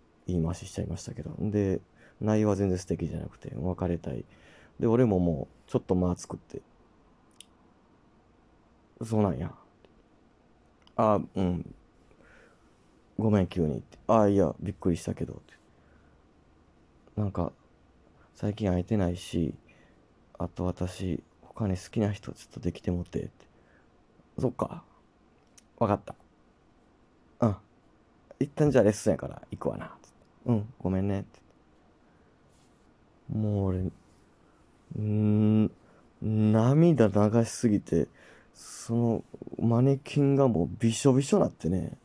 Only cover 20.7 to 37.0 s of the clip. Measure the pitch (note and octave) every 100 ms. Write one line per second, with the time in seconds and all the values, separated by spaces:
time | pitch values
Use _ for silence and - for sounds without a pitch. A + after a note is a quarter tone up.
20.7 | - F#2 - F#2 D#2 - _ - - G#2
21.7 | F#2 - - G#2 G2 - - - - F2+
22.7 | - - F2 F2 - - - - _ _
23.7 | _ _ _ _ _ _ - B2+ - -
24.7 | E3+ - _ _ _ _ _ _ - _
25.7 | - A2 G#2 - - _ _ _ _ _
26.7 | _ _ _ _ _ _ - A#2 F#2+ -
27.7 | _ _ _ _ _ - - C#3 - D3
28.7 | C3 G#2 G2+ A2 E2 - - - - -
29.7 | G1+ - - - _ _ _ B2 A2 G#2+
30.7 | - F#2 F#2+ G2 G2 - - _ _ _
31.7 | _ _ _ _ _ _ _ _ _ _
32.7 | _ _ _ _ _ - A2 G#2+ G2+ G2
33.7 | F#2 F#2 - _ _ _ _ _ _ _
34.7 | _ _ A2 G#2+ G#2+ G#2+ G#2+ G#2+ G#2+ G#2+
35.7 | - _ _ _ _ G#2+ G#2+ G#2+ A2 A#2
36.7 | D3 E3+ C#3+